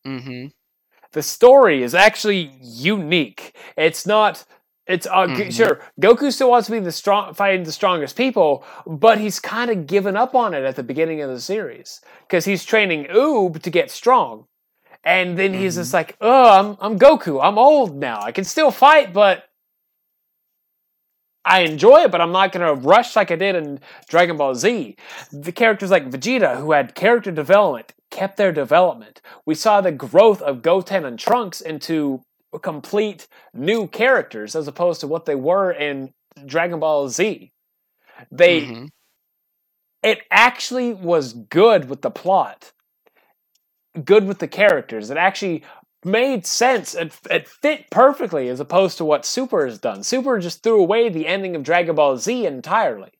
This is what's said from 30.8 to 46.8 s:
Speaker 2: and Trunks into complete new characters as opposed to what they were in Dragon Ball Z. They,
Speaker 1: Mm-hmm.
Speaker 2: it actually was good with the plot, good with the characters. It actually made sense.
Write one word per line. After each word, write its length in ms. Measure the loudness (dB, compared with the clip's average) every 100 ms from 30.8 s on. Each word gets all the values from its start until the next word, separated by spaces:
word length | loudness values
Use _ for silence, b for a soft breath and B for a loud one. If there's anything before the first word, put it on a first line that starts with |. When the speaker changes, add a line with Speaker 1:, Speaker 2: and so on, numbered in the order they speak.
| 0 -6 -6
Speaker 2:
and 120 | -8
Trunks 420 | -2 -2 -2 -12
into 600 | -14 -12 -6 -4 -4 -6 _ _ _ -12
complete 640 | -12 -12 -6 -4 -4 -8 -20 b b
new 320 | -8 -4 -4 -4
characters 720 | -2 0 0 -2 -12 -10 -8
as 100 | -10
opposed 340 | -4 -4 -4
to 60 | -8
what 200 | -8 -6
they 100 | -4
were 340 | -2 0 -2
in 420 | -4 -6 -8 -12 _ _ _
Dragon 360 | -6 -4 -4 -4
Ball 280 | -2 -2 -4
Z. 440 | -4 -4 -4 -16 _ _ _ _ _ b b b
They, 300 | 2 4 4
Speaker 1:
Mm-hmm. 240 | -4 -14 -18 _ _ _ _ _ _ _ _ _ _ _
Speaker 2:
it 200 | -2 -2 0
actually 600 | 4 4 2 -8 -4 -4
was 400 | -6 -2 -2 -2
good 540 | -12 -4 4 4 4 0
with 140 | -8
the 80 | -8
plot, 600 | -8 -2 0 -2 -10 -20 _ _ _ _ _ _ _ _ _ _ _ _ -14
good 200 | 2 2 2
with 120 | -6
the 100 | -8
characters. 600 | 0 2 2 -4 -12 -8
It 80 | -2
actually 460 | -2 -2 -6 -8 B B _ _
made 420 | -4 -2 -2 -4 -6
sense. 480 | -2 0 0